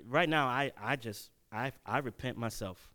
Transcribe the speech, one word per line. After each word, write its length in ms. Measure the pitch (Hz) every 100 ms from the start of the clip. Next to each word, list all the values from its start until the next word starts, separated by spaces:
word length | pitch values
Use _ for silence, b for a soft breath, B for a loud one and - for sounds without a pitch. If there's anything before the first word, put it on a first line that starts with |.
| 92
right 220 | 139 175
now, 180 | 156 135
I, 240 | 123 139 -
I 140 | 107 139
just, 360 | 117 101 - _ _
I, 220 | 110 131 - 95
I 120 | 120
repent 400 | 135 - 127 117
myself. 520 | 117 - 98 92 -